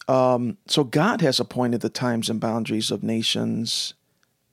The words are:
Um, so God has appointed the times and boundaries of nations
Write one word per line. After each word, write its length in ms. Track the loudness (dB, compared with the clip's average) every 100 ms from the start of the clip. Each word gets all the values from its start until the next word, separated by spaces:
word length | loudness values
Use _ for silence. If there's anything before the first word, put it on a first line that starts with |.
| 0
Um, 480 | 4 4 2 0 -6 -2
so 160 | 0
God 360 | 2 2 2 2
has 180 | 2 2
appointed 440 | -2 -2 0 0
the 80 | -2
times 400 | -2 -2 -2 -2
and 100 | -2
boundaries 500 | -2 -2 -2 -2 -2
of 120 | -4
nations 880 | -2 -2 0 -2 -2 -2 -4 -4 -6 -10 _ _ _ _ _